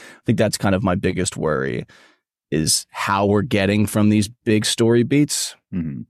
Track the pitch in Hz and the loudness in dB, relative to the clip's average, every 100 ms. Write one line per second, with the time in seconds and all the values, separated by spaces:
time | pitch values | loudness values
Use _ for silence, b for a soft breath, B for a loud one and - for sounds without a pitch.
0 | B B - 113 104 - 104 95 101 87 | B B -2 0 0 0 0 0 0 0
1 | 92 90 90 - 78 71 67 60 - b | -2 -2 -4 -4 -2 -2 -4 -6 -10 b
2 | b b b _ - 78 78 - - - | b b b _ -6 -2 0 -2 -6 -8
3 | - 98 101 104 110 104 98 104 104 110 | -2 0 2 2 2 0 2 2 0 2
4 | 104 107 104 - - 107 110 - 117 120 | 4 2 0 -4 0 0 0 0 2 4
5 | 120 139 147 - - - - 92 82 65 | 2 2 0 -2 -8 -12 -10 -6 -6 -8